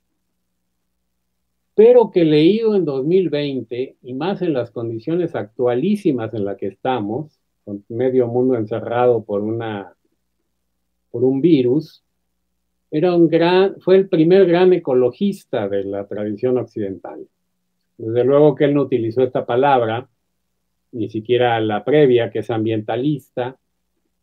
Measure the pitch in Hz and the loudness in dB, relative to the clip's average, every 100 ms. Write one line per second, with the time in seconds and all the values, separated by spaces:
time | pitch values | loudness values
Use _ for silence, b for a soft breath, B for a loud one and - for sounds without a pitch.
0 | _ _ _ _ _ _ _ _ _ _ | _ _ _ _ _ _ _ _ _ _
1 | _ _ _ _ _ _ _ - 226 247 | _ _ _ _ _ _ _ 4 8 8
2 | 220 185 160 151 165 214 220 208 151 135 | 4 2 4 4 4 2 2 0 0 -2
3 | 143 190 165 147 143 131 110 120 139 - | 0 0 0 -2 -4 -6 -8 -8 -8 -12
4 | 127 131 170 208 175 131 117 - 117 113 | -14 -8 -6 -4 -2 -4 -6 -8 -8 -8
5 | 160 175 165 117 107 - 123 120 185 208 | -6 -4 -4 -6 -10 -4 -2 0 -2 -2
6 | 175 127 110 113 98 98 101 - 131 123 | -2 -2 -4 -6 -6 -6 -10 -6 -4 -4
7 | 104 123 156 _ _ _ - 101 - 117 | -4 -8 -10 _ _ _ -16 -16 -12 -4
8 | 131 127 120 123 127 123 110 113 110 117 | 0 0 0 0 0 0 -2 -6 -4 0
9 | 123 113 104 101 107 117 113 101 92 _ | 2 0 -2 -6 -4 -6 -8 -10 -12 _
10 | _ _ _ _ _ _ _ _ _ _ | _ _ _ _ _ _ _ _ _ _
11 | _ 120 131 135 165 143 123 147 156 _ | _ -2 -2 2 2 2 2 -2 -4 _
12 | _ _ _ _ _ _ _ _ _ 151 | _ _ _ _ _ _ _ _ _ -2
13 | 180 175 165 165 170 185 196 - - 190 | 0 2 4 4 2 2 0 -2 2 2
14 | 196 165 160 190 180 170 185 175 156 127 | 4 2 4 4 4 4 4 2 2 0
15 | 123 - 101 - _ 123 101 101 98 101 | 0 0 -4 -4 _ -4 -2 -4 -4 -8
16 | 101 104 107 104 127 127 113 113 98 92 | -8 -8 -6 -4 -2 -2 -4 -8 -8 -8
17 | - 78 - _ _ _ _ _ _ - | -14 -18 -20 _ _ _ _ _ _ -12
18 | 110 120 123 143 151 139 143 143 135 123 | -4 0 2 4 4 4 0 0 0 -2
19 | 113 127 127 131 - 120 143 131 113 113 | -2 -2 -2 -2 -2 0 2 2 0 -4
20 | - _ _ _ _ _ _ _ _ 123 | -8 _ _ _ _ _ _ _ _ -10
21 | 107 110 107 120 123 117 110 104 127 151 | -8 -8 -2 0 0 0 -2 -4 0 2
22 | 139 120 113 113 104 117 110 110 110 117 | 4 2 0 -6 -6 -4 -2 -4 -4 -4
23 | 147 135 - - 123 131 _ _ _ _ | -4 -4 -8 -10 -10 -12 _ _ _ _
24 | _ _ | _ _